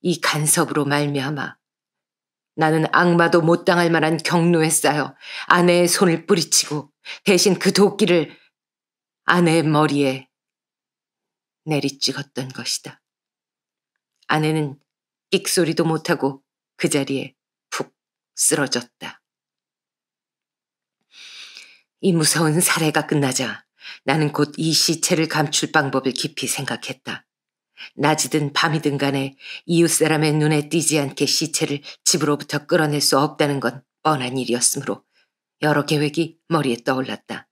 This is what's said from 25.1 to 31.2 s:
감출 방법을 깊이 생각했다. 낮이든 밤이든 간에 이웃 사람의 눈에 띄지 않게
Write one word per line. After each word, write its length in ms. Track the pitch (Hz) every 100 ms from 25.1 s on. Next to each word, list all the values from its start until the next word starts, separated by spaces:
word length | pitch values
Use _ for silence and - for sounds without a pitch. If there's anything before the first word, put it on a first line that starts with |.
| 175 160
감출 440 | - 151 - 147
방법을 400 | 160 139 131 131
깊이 340 | 120 143 - 127
생각했다. 800 | - 135 117 - - - - _ _ _ _ _ _ - -
낮이든 560 | 143 151 - 156 143
밤이든 460 | - 165 156 151 139
간에 380 | 143 139 135 _ - - -
이웃 220 | 165 170
사람의 460 | - 156 156 156
눈에 340 | 151 151 156 147
띄지 300 | 170 143 151
않게 280 | 139 139